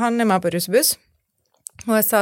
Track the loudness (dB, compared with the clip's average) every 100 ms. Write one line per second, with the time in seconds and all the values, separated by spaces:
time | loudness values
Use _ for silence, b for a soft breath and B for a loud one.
0 | -2 0 2 0 0 -4 0 0 0 -4
1 | _ _ _ _ _ _ -20 -14 -2 0
2 | 2 0